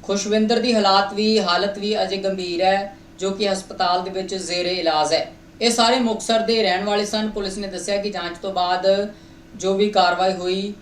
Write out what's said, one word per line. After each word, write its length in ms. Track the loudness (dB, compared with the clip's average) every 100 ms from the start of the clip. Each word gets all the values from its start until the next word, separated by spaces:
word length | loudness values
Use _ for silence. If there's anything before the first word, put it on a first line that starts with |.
ਖੁਸ਼ਵਿੰਦਰ 560 | -2 -2 2 2 4 2
ਦੀ 140 | 4
ਹਾਲਾਤ 380 | 4 6 4 4
ਵੀ, 240 | 0 2 4
ਹਾਲਤ 380 | 2 0 0 -2
ਵੀ 160 | -4 -2
ਅਜੇ 140 | -2 -2
ਗੰਭੀਰ 440 | -4 -4 -4 0
ਹੈ, 340 | 2 2 -2 -12 -20 -6
ਜੋ 120 | -6
ਕਿ 180 | -2 -2
ਹਸਪਤਾਲ 540 | -2 -6 -4 0 0
ਦੇ 80 | -2
ਵਿੱਚ 240 | -6 -6
ਜ਼ੇਰੇ 380 | -6 -6 -4 -2
ਇਲਾਜ 400 | -2 0 0 2
ਹੈ। 200 | 0 -2 -12 -20 -2
ਇਹ 100 | 0
ਸਾਰੇ 280 | 2 2 4
ਮੁਕਤਸਰ 420 | 0 -2 0 0
ਦੇ 220 | 2 0
ਰਹਿਣ 220 | 2 0
ਵਾਲੇ 200 | 0 -2 -2
ਸਨ। 220 | -4 -4
ਪੁਲਿਸ 280 | -4 -6 -6
ਨੇ 100 | -8
ਦੱਸਿਆ 280 | -8 -4 -4
ਕਿ 140 | -4
ਜਾਂਚ 260 | -6 -8 -8
ਤੋਂ 100 | -6
ਬਾਅਦ 340 | -2 0 2 2 2 0 -8 -20 -20 -20 -6
ਜੋ 180 | -2
ਵੀ 140 | 2 2
ਕਾਰਵਾਈ 420 | 4 2 4 0
ਹੋਈ 400 | 0 -2 -4 -4 -10